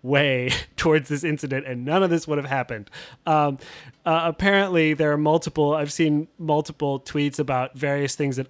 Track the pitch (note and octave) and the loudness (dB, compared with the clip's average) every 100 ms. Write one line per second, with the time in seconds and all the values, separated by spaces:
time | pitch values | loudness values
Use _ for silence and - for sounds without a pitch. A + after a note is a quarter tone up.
0 | B2+ C#3+ C#3+ B2+ B2+ - - - E3 D#3 | 0 2 4 0 -2 -4 -8 -2 2 2
1 | C3 C#3+ D#3+ D3+ C#3+ C3+ C#3 B2 B2+ F3+ | 2 -4 -2 -4 -4 -6 -6 -8 0 2
2 | F#3+ E3 D#3 D3 C3+ C3+ B2 A2 G2+ - | 2 0 0 -4 -2 -4 -4 -8 -12 -18
3 | - - - D#3 D3 C#3 - - C3 - | -20 -10 0 2 2 -2 -12 -20 -20 -8
4 | F3 D#3+ E3 D#3 G3 G3 G3 F3 D#3 D3+ | 0 0 0 0 2 2 4 4 2 2
5 | D3+ D3 D3+ E3 D#3+ D#3 C#3+ D#3 D3 - | 2 2 2 2 0 0 0 0 -2 0
6 | D#3+ D3 D#3 - D#3 D3+ D3+ D#3 C#3+ C3+ | 2 2 -2 -8 -2 0 -2 -4 -4 -4
7 | - D3 C#3+ C3+ C#3 C3 C3 C3 C#3+ C#3+ | -4 -2 -2 -2 -2 -2 -2 -4 -2 -2
8 | C#3 - C#3+ B2+ C3 | -2 -2 -2 -4 -2